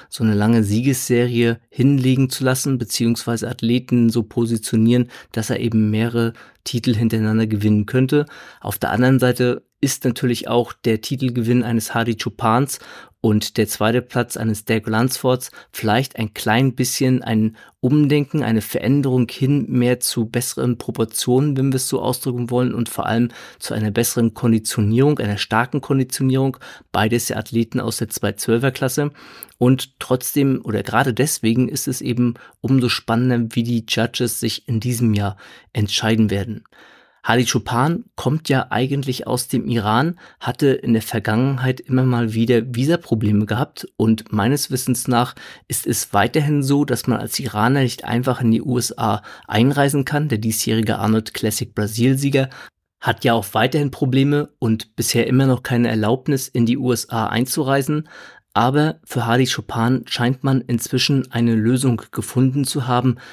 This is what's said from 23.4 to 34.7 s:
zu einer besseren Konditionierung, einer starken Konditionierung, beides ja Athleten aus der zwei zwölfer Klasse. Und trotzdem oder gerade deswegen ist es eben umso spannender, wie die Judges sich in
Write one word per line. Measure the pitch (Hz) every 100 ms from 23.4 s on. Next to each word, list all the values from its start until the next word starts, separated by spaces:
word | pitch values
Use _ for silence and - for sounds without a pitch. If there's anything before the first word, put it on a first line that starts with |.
| - -
zu | -
einer | 110 107
besseren | 104 117 - 117
Konditionierung, | - 120 113 110 - 104 113 139 151
einer | 104 104
starken | - 110 123 147
Konditionierung, | - 135 131 - 131 131 135 131 - - -
beides | 87 110 120 -
ja | 110
Athleten | 107 117 113 127
aus | 113 -
der | 107
zwei | - 104
zwölfer | - - 117 135
Klasse. | 131 131 131 147 - - - - -
Und | 123 131 - -
trotzdem | - 127 - - 139 131
oder | - 107
gerade | 107 113 135
deswegen | 113 143 - 113 117 127
ist | 143 -
es | 127
eben | 127 123 123 120 - _
umso | - 135 120
spannender, | - - 113 127 120 113
wie | 120
die | 117 117 110
Judges | - 117 - 120 -
sich | 117 -
in | -